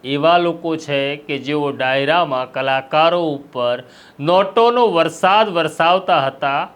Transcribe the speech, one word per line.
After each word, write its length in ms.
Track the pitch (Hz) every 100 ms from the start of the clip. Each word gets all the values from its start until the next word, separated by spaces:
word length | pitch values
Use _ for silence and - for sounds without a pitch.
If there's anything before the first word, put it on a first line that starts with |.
એવા 340 | 127 143 156 175
લોકો 380 | 170 165 170 160
છે 400 | 147 139 139 147
કે 220 | - 139
જેઓ 320 | 127 151 143
ડાયરામાં 800 | 120 131 135 139 170 160 127 127
કલાકારો 720 | 131 135 135 135 156 165 175
ઉપર 600 | 160 143 143 127 120 123 127 - - -
નોટોનો 680 | 143 185 196 233 233 240 233
વરસાદ 600 | 165 160 - 185 208 214
વરસાવતા 720 | 170 156 151 165 185 185 165
હતા 480 | 135 135 139 143 185